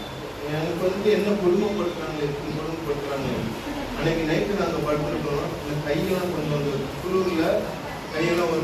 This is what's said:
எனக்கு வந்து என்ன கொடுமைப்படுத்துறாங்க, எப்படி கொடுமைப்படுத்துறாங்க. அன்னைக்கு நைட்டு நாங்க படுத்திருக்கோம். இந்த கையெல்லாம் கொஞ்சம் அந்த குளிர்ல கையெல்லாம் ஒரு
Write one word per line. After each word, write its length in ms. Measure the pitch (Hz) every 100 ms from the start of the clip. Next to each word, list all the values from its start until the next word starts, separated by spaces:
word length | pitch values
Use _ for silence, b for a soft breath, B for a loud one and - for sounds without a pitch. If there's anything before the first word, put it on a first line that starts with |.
| - - - - 143
எனக்கு 320 | 151 165 170
வந்து 260 | 185 190 214
என்ன 160 | 196 202 -
கொடுமைப்படுத்துறாங்க, 800 | 180 202 214 208 170 165 156 151 147
எப்படி 240 | 143 151 151
கொடுமைப்படுத்துறாங்க. 720 | 156 160 151 143 139 139 269 - 113 - 294 - - -
அன்னைக்கு 260 | 165 160 156
நைட்டு 300 | 160 202 190
நாங்க 180 | 170 156 151
படுத்திருக்கோம். 600 | - 151 156 151 143 147 -
இந்த 140 | 147 147 147
கையெல்லாம் 460 | 160 185 185 180 156
கொஞ்சம் 240 | 151 147
அந்த 140 | 143 139 135 -
குளிர்ல 420 | 180 185 185 160 - - - - - - -
கையெல்லாம் 400 | 156 170 170 170
ஒரு 80 | 160